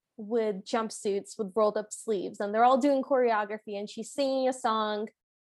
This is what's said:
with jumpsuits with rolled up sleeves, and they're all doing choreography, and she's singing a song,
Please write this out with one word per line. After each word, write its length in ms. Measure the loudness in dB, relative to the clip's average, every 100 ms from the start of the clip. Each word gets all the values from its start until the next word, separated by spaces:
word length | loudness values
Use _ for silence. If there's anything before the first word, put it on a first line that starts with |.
| _ -14
with 460 | -2 0 0 -2
jumpsuits 760 | -4 -2 -2 -4 -4 -4 -4 -8
with 140 | -4 2
rolled 220 | 2 2
up 140 | -6
sleeves, 480 | -12 -4 -4 -4 -6
and 140 | -4
they're 100 | 4
all 140 | 6 6
doing 240 | 4 2
choreography, 760 | 2 2 4 2 -2 -6 -8 -10
and 100 | -10
she's 220 | -10 -10
singing 360 | -2 0 2 0
a 60 |
song, 540 | 0 0 0 0 -2 -6 _ _ _